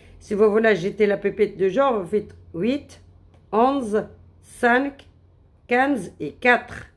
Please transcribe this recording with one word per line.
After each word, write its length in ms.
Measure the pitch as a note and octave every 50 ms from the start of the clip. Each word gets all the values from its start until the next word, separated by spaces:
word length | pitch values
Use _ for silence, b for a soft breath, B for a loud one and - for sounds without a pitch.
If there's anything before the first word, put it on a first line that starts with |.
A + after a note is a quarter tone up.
| b b b b
Si 160 | - - G#3+
vous 160 | F#3+ A3 G#3+
voulez 240 | G3+ A3+ A3+ A3 G#3
jeter 320 | F3 E3 G3+ - - G#3+ G3+
la 100 | G3+ -
pépite 400 | - G3+ F#3+ - G#3 G#3 - D#3+
de 100 | F#3+ F#3+
jour, 260 | F3 B3 C#4 C4+ A#3+
vous 140 | G#3 F3+ E3
faites 280 | G#3+ G#3 G#3 - - - - - -
huit, 480 | E3 F#3 A3+ C4+ C#4+ - - - - - - - - _ - _ - _ -
onze, 540 | - G#3+ A#3+ C4+ C#4 C#4+ B3 G#3 G3+ G#3+ F3 - - - - - _ _
cinq, 680 | _ - - - - A#3+ A#3+ B3+ C#4 C#4+ C#4 - - _ _ _ _ _ _ _ _ _ _ _ _
quinze 480 | - A#3+ B3 C4 C#4 C#4+ A3+ E3+ - - -
et 140 | - C#3+ -
quatre. 520 | - - B3 B3 - - - - - - - _